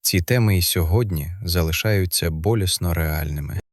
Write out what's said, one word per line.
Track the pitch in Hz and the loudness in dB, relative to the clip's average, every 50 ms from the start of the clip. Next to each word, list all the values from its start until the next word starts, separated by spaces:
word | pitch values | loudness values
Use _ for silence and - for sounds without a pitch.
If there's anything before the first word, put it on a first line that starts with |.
Ці | - - - 92 | -2 0 0 0
теми | 85 - 123 123 113 107 95 | 2 2 2 4 4 4 4
і | 90 | 2
сьогодні | 85 - - 90 85 78 90 117 123 101 87 78 71 80 90 98 - | 2 0 0 0 2 2 2 2 2 0 -2 -4 -4 -6 -8 -8 -6
залишаються | 85 85 90 82 82 80 - - 110 107 98 92 87 - - 87 85 | -2 0 0 0 0 -2 -2 0 0 2 2 0 0 -2 -2 -2 -2
болісно | 80 78 80 104 117 113 95 90 - - 87 87 85 | -2 -2 0 0 2 2 2 0 -2 -2 -2 -2 0
реальними. | 85 80 78 78 78 76 76 73 73 71 73 76 95 - _ | 0 0 0 -2 -2 -4 -4 -4 -4 -6 -6 -6 -8 -8 _